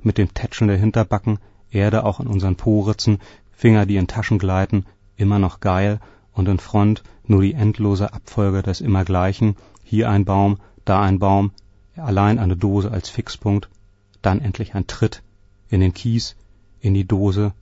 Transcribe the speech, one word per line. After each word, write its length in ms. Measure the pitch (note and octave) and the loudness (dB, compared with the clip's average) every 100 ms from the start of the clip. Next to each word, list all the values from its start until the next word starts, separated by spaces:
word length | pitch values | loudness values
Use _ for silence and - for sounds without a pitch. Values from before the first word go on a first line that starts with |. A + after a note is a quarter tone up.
mit 160 | A2 G#2+ | 0 0
dem 160 | F#2 | -2
Tätscheln 340 | - A#2+ - G#2+ | -2 -10 -2 0
der 100 | F#2+ | 2
Hinterbacken, 600 | G#2+ A2+ G#2+ G#2 - G#2 - - - | 2 0 0 -2 -2 -4 -6 -20 -6
Erde 340 | G2 G#2 A2+ G#2+ | -2 0 2 0
auch 140 | - | -4
in 80 | A#2+ | -4
unseren 280 | G2 F#2+ F2+ | -2 -2 -2
Poritzen, 640 | - G#2+ G2+ G#2+ - G2+ - - _ | 0 2 0 -2 0 -2 -4 -20 _
Finger, 340 | - A#2 G#2+ G2+ | 0 4 4 4
die 120 | G2 | 0
in 100 | F#2 | -2
Taschen 320 | A2+ G#2 G#2 | -4 -2 0
gleiten, 460 | F#2+ F#2 F#2+ G#2 - _ _ - | 0 0 0 -2 -4 _ _ -2
immer 220 | G2+ G2+ | 0 2
noch 200 | F#2 - | 0 -2
geil, 400 | G2+ F#2 G2+ G#2 - - _ | -2 0 0 -2 -8 -20 _
und 160 | - F#2+ | -2 0
in 120 | F#2+ | 0
Front 440 | - G#2 G#2 G#2+ - - - | 0 2 2 0 -6 -18 0
nur 160 | G2 | 2
die 120 | G2 | 2
endlose 600 | D3 G#2+ G#2+ G#2 G2 G#2 | 2 0 0 -2 0 -2
Abfolge 480 | G#2+ - - G2+ F#2+ | -6 -8 -2 0 0
des 180 | F#2+ F#2 | -4 -4
Immergleichen, 760 | C3+ F#2+ F2+ F#2 F#2 G2+ A2 G2+ - - | 0 0 0 0 0 0 -2 -2 -12 -20
hier 260 | - G#2+ A2+ | -4 -2 2
ein 140 | G2+ | 0
Baum, 360 | G2 G2 G2+ G2+ - - - | 2 2 2 0 -8 -10 0
da 160 | G2 | 2
ein 180 | G2 F#2+ | 2 2
Baum, 320 | G2 G2 G2+ - _ _ _ - | 2 2 0 -6 _ _ _ -10
allein 420 | D3+ G2 G2+ A#2 | -4 0 2 2
eine 180 | G2 F2+ | 0 0
Dose 360 | G2+ G2 G2+ | 0 0 -2
als 180 | G2+ - | -6 -6
Fixpunkt, 600 | - - - G#2 G2+ - - _ _ _ _ | -10 -10 -6 -2 -2 -4 -20 _ _ _ _
dann 200 | G2 F#2+ | -2 0
endlich 340 | B2 - G#2 G2+ | -2 -6 -6 -6
ein 120 | F#2 | -8
Tritt 360 | - A2 - - _ _ _ - | -2 -4 -4 -20 _ _ _ -4
in 120 | G2 | 0
den 120 | F#2 | 0
Kies, 420 | - A#2+ A#2 - - - - _ - | 0 -2 -2 -4 -16 -20 -20 _ -6
in 140 | G2+ | -2
die 120 | G2 F#2+ | 0 0
Dose 480 | G2 G2+ G2 G#2 - | 0 2 0 -2 -4